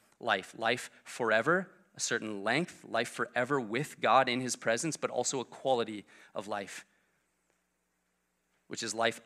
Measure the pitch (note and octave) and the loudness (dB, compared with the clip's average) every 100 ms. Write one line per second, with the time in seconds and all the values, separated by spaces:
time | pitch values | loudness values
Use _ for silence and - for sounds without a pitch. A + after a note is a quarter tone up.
0 | _ - A#2 G2+ - - A2+ A#2+ - - | _ -6 0 0 0 -2 0 0 -4 -16
1 | - - A2+ A2 B2+ F3+ F#3 - _ - | -12 -2 4 4 6 2 0 -12 _ -6
2 | - A#2 A2 G2+ G#2 C3+ F3+ - - A2+ | -2 -2 -2 -4 0 0 -2 -8 -4 -2
3 | A#2+ - A#2 A#2+ B2 C#3+ G#2+ A#2 D3+ - | -2 -2 -2 -2 0 0 0 -2 -4 0
4 | A#2 B2+ B2+ B2 B2+ - A2+ A2+ E3 - | 6 6 6 0 -2 -2 0 0 -2 -4
5 | A#2+ A#2+ A#2+ C3+ A2+ - C3+ B2 A2 G#2+ | -4 -2 -2 -2 -6 -4 0 0 0 -6
6 | - - - - G2+ G#2 G2 - - _ | -14 -20 -12 -10 -6 -6 -8 -12 -18 _
7 | _ _ _ _ _ _ _ _ _ _ | _ _ _ _ _ _ _ _ _ _
8 | _ _ _ _ _ _ - - A2+ A2 | _ _ _ _ _ _ -14 -8 -6 0
9 | A#2 - | 0 0